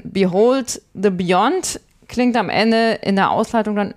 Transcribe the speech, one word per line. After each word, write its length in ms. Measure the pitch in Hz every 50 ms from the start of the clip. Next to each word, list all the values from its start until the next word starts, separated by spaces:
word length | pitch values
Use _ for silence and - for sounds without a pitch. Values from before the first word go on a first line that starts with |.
| -
Behold 760 | - - 190 190 180 170 196 226 247 262 269 240 - - - _ _ -
the 160 | 185 196 202
Beyond 720 | 185 180 185 170 185 180 214 269 359 370 - - - - _ _ _ _ _
klingt 300 | - - 233 247 247 226
am 120 | 240 180 -
Ende 440 | - 180 214 226 226 226 226 226 214 -
in 160 | - - 196
der 140 | 196 185 -
Ausleitung 440 | - - 226 - - 226 208 214 208
dann 180 | 208 202 202 -